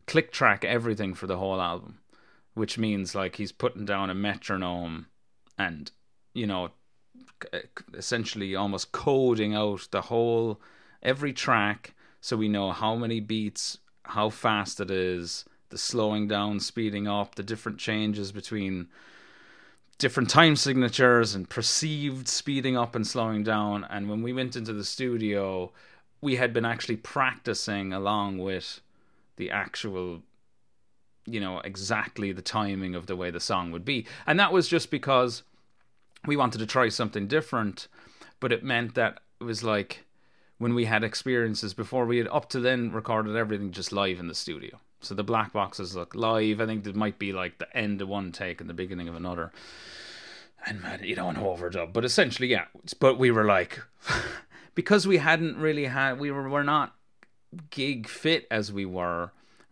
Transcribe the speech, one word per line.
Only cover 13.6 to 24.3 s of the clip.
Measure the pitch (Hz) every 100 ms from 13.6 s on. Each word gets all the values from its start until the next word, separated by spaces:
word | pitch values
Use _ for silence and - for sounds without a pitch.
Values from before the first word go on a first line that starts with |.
| - - _ _
how | - 107 107
fast | - 117 104 95 -
it | 95
is, | 95 92 90 85 - - _ -
the | -
slowing | - 120 107 107 104
down, | 101 104 101
speeding | - 117 110 101 104
up, | 104 101 -
the |
different | 101 110 113 104
changes | - 107 107 104 98
between | 104 - 107 95 92 85 - - - - - - - - _ _ -
different | 131 - 120
time | 147 165 147
signatures | 143 127 120 127 127 120 107 98
and | 87
perceived | - - - 156 151 143 131 123
speeding | - 143 135 131 127
up | 117 110
and | 107
slowing | 127 113 107
down. | 107 107 104 101 -
And | 101 101
when | 107
we | 117